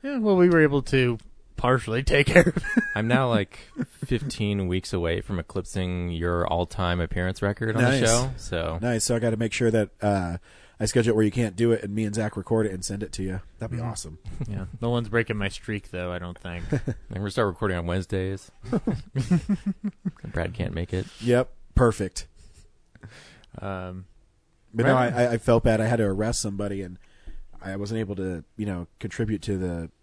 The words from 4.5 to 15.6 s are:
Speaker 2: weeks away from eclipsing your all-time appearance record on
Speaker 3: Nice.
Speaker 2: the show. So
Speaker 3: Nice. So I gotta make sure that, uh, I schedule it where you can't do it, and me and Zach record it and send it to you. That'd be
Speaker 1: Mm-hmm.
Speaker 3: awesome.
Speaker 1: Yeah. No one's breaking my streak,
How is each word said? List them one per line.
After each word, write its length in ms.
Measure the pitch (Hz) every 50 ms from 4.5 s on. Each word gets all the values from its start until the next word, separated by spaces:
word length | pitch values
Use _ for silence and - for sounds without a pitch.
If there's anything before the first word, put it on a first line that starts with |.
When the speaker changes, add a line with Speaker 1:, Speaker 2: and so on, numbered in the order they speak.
| 104 101 95
Speaker 2:
weeks 260 | 90 90 92 - -
away 280 | - 92 85 82 85 95
from 180 | - - 101 87
eclipsing 720 | 82 _ - 98 92 - - 95 92 90 90 90 87 87
your 340 | 85 82 85 87 87 87 85
all-time 540 | - 80 87 90 - - - 92 87 87 87
appearance 420 | 85 78 - 92 90 92 92 -
record 360 | - 101 104 - 113 110 110
on 60 | 117
Speaker 3:
Nice. 180 | 127 123 135 135
Speaker 2:
the 60 | 117
show. 240 | 110 113 120 127 135 127
So 420 | 120 - - - 85 82 80 80 87
Speaker 3:
Nice. 220 | 107 120 120 113 -
So 100 | - 120
I 60 | 117
gotta 160 | 117 117 110
make 160 | 107 117 107
sure 180 | - - 127 113
that, 200 | 110 113 104 95 - _
uh, 360 | - 104 101 98 90 85 85 90 - - - - - - _ _
I 60 | 110
schedule 240 | 107 - 123 110 117
it 40 | 110
where 100 | 110 110
you 60 | 104
can't 240 | - 123 120 107 92
do 160 | 90 117 117
it, 140 | 113 110 -
and 100 | 101 101
me 80 | 107 110
and 80 | 104 104
Zach 200 | 113 110 107 -
record 300 | 104 92 - 117 110 110
it 60 | 104
and 120 | 95 92 92
send 200 | - 98 101 104
it 80 | -
to 100 | - -
you. 180 | 95 95 92 95 - - - -
That'd 100 | 113 110
be 60 | 120 120
Speaker 1:
Mm-hmm. 80 | 113 120
Speaker 3:
awesome. 300 | 107 - - 80 78 - _ - - - 143 110
Speaker 1:
Yeah. 140 | 104 95 95 92 - -
No 80 | 117 117
one's 180 | 120 120 117 107
breaking 280 | 107 117 117 - 110
my 140 | 107 101 95
streak, 420 | - -